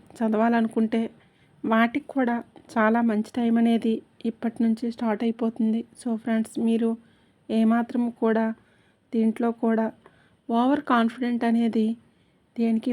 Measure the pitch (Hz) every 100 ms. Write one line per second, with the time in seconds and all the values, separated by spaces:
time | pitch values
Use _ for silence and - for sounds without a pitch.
0 | - - 220 214 233 233 226 226 220 226
1 | 226 - _ _ _ _ 214 220 233 285
2 | - 269 240 233 - - - 233 214 233
3 | 233 208 - 247 233 233 233 226 226 220
4 | - _ 226 - 233 233 226 220 240 -
5 | 226 208 233 220 226 226 220 226 - -
6 | 240 220 233 220 220 226 226 226 226 226
7 | - _ _ _ - 220 226 233 233 240
8 | 240 - 226 220 226 226 _ _ _ _
9 | _ 226 220 220 233 233 226 226 220 -
10 | - _ _ _ - 233 254 294 - 240
11 | 226 247 247 233 233 233 233 220 220 233
12 | _ _ _ _ _ - 226 220 247